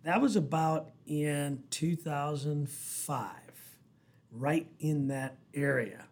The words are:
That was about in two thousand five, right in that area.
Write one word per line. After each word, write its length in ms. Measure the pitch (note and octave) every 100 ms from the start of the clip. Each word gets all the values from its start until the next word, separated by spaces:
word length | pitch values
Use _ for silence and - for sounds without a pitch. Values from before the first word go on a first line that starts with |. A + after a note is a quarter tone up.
That 180 | - G3
was 140 | C4+ G#3
about 540 | C#3 D#3+ D#3+ D#3+ - - -
in 580 | D3+ D3+ D3 C#3+ C3+ -
two 260 | - D#3+ D#3+
thousand 720 | D#3+ C#3+ C#3+ D3 C#3+ D3 C#3
five, 1040 | - - - - C3+ A2 - - - - - _ _ _ _ _
right 360 | A#2 C3+ D#3+ E3 -
in 300 | D#3 D3 C3+
that 280 | C3+ C3 - _
area. 540 | C#3+ C#3+ C3 G#2+ - -